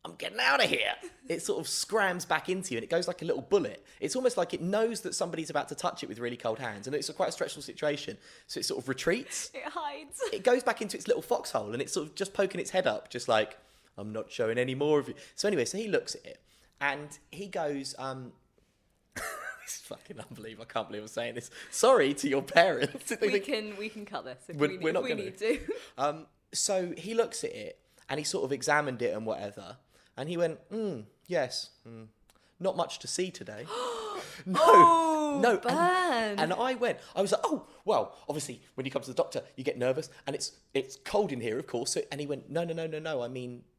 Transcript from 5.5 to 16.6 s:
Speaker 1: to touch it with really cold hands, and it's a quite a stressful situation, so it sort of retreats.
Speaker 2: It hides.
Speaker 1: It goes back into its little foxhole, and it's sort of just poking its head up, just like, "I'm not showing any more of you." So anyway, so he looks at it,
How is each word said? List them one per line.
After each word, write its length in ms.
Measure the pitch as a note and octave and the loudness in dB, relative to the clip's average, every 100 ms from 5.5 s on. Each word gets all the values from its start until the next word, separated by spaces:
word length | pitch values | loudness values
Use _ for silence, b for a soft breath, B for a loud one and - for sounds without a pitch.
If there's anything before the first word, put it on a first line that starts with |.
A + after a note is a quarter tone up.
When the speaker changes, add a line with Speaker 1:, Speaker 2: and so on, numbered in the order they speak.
| D3 - | -2 -2
Speaker 1:
to 60 | D3 | -4
touch 280 | F3 - | -4 -4
it 60 | - | -10
with 100 | G#2+ | -6
really 180 | A#2+ B2 | -6 -4
cold 220 | A#2 A2+ | -4 -4
hands, 280 | B2 G2+ A#2 | -6 -8 -6
and 80 | D3 | -4
it's 140 | - | -6
a 40 | |
quite 160 | - F#3 | -2 -4
a 20 | |
stressful 280 | - D3+ - | -2 -6 -6
situation, 540 | - - D3+ D3+ - - b b - | -12 -2 -2 -2 -6 -12 b b -10
so 120 | - | -6
it 60 | - | -4
sort 160 | - | -4
of 60 | B2 | -2
retreats. 600 | B2+ - A3 - - - | 0 2 0 -2 -8 -8
Speaker 2:
It 100 | C4+ C#4 | -8 -8
hides. 560 | F4 D4 C#4+ D4 - A4+ | -6 -8 -8 -14 -6 -4
Speaker 1:
It 120 | G#3 | 2
goes 200 | G#3+ B3 | 4 4
back 180 | B3+ G#3+ | 4 0
into 140 | G#3 - | -4 -6
its 100 | - | -2
little 140 | - | -2
foxhole, 500 | - - - A#2 G#2 | 0 -2 0 -4 -2
and 80 | A#2+ | -4
it's 120 | - | -2
sort 140 | F3+ D3+ | -4 -4
of 80 | - | -6
just 180 | F#3+ | -4
poking 260 | - F#3+ C#3 | 0 0 0
its 80 | - | 0
head 160 | F#3 D#3 | 2 2
up, 220 | G#2+ - | 0 -6
just 180 | B2 - | -8 2
like, 300 | A2 G#2+ - b b b - | 4 4 -6 b b b -12
"I'm 140 | G#2 | -6
not 180 | G#2+ - | -6 -6
showing 260 | - A2+ A#2 | 0 2 2
any 180 | B2+ C3 | 0 0
more 240 | D3 D3 | 2 2
of 80 | C#3+ | 2
you." 60 | - B - | -12 B -2
So 120 | G#3 | 0
anyway, 180 | F3+ A#2 | 2 0
so 120 | G3 | -2
he 100 | A3 | 0
looks 260 | E3 - - | 0 -2 -12
at 100 | - | -14
it, 160 | - _ _ | -20 _ _